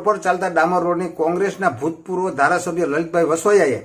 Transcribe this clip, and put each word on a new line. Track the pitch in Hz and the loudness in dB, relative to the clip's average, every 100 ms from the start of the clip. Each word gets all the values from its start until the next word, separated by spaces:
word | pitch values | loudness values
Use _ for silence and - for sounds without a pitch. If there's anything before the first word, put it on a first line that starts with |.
પર | 208 208 | 0 0
ચાલતા | 185 180 185 | -2 -2 0
ડામર | 165 165 180 | 0 2 2
રોડની | 175 170 175 165 | 0 -2 -4 -2
કોંગ્રેસના | 160 175 196 180 190 | -2 0 -2 -2 -2
ભૂતપૂર્વ | 113 147 165 - 180 185 | -2 -4 -6 -6 -4 -4
ધારાસભ્ય | 139 139 180 175 170 160 | 0 2 2 0 -2 0
લલિતભાઈ | 147 165 170 160 | 0 -2 0 0
વસોયાએ | 165 208 202 156 110 | 2 4 4 4 0